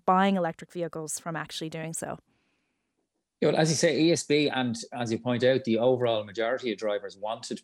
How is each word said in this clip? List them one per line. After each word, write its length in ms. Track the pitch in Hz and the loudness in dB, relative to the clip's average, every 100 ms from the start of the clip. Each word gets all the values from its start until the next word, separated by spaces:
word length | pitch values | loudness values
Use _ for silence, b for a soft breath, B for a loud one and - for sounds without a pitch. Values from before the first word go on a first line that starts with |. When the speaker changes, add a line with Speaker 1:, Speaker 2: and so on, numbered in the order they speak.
| - | 2
Speaker 1:
buying 300 | 185 196 196 | 4 4 4
electric 180 | 165 - - | 0 -4 -12
vehicles 460 | 180 165 160 156 - | -6 -6 -6 -8 -8
from 160 | 175 | -6
actually 340 | 156 151 - 160 | -6 -8 -8 -8
doing 240 | 160 160 | -8 -8
so? 240 | 165 - - _ _ _ _ _ _ _ _ _ _ _ _ | -8 -8 -10 _ _ _ _ _ _ _ _ _ _ _ _
Speaker 2:
Yeah, 80 | 156 | 0
well, 80 | 156 | 2
as 120 | 160 | 2
you 40 | |
say, 260 | 151 170 135 | 2 2 4
E 120 | 160 | 4
S 100 | 160 | 2
B, 260 | - 147 147 | 2 2 2
and 280 | 131 123 113 - | 0 -2 -4 -8
as 180 | 123 117 | -6 -4
you 80 | 113 | -2
point 240 | 123 120 | -2 2
out, 220 | 123 131 | 4 2
the 140 | 127 110 | 2 2
overall 440 | 123 127 120 113 | 4 4 2 0
majority 480 | 104 98 113 127 123 | -4 -4 -2 -2 -4
of 80 | 98 | -4
drivers 400 | 107 104 101 95 | -2 -4 -6 -10
wanted 400 | 104 117 - 110 | -8 -8 -8 -12